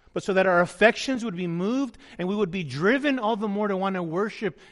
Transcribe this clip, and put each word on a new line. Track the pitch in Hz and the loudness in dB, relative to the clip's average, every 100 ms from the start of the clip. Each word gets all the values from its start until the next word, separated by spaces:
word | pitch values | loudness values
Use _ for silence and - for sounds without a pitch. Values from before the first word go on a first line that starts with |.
| _ | _
but | 180 | -6
so | - | 0
that | 190 190 | 2 4
our | 175 | 4
affections | 175 - 214 233 - 254 | 2 4 4 4 -2 -4
would | 226 175 | -4 -6
be | 175 | -4
moved | 170 196 262 262 - - - | -2 -2 -2 -4 -8 -18 -6
and | 180 | -4
we | |
would | 208 190 | 0 0
be | 190 | -2
driven | 147 135 190 269 285 262 | -6 0 2 2 2 0
all | 214 220 | 0 -2
the | 214 | -2
more | 202 208 | -2 -2
to | 190 | -2
want | 190 185 | -2 -2
to | |
worship | 170 170 214 - 196 - - | -2 -2 -2 -2 -6 -6 -14